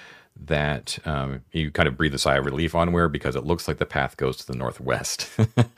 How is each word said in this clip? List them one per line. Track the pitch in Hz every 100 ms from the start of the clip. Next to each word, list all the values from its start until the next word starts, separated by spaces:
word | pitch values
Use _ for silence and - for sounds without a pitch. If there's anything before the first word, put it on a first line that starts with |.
| - - _ -
that, | 76 76 73 71 - - -
um, | 71 67 65 -
you | 82 76
kind | - 78
of | 67
breathe | 78
a | 69
sigh | 76 69
of | 69
relief, | 69 82
Onweir, | 85 85 87 85
because | 71 69 64
it |
looks | 71 85 -
like | 73
the | 73
path | 76 67 -
goes | 65 65
to | -
the | 62
northwest, | 62 - 64 58 - - - - 113 - 117